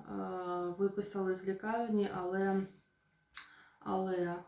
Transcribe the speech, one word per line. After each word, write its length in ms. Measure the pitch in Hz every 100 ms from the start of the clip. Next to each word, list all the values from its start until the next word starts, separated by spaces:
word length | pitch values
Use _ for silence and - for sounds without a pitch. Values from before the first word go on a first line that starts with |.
| - 196 190 185 - 180 175 180
виписали 580 | 196 202 202 196 190 185
з 120 | 190
лікарні, 600 | 190 220 233 226 208 196 190
але, 520 | 180 190 196 196 196 - _ _ _ _ _ - - - - -
але 560 | 208 190 185 180 175 175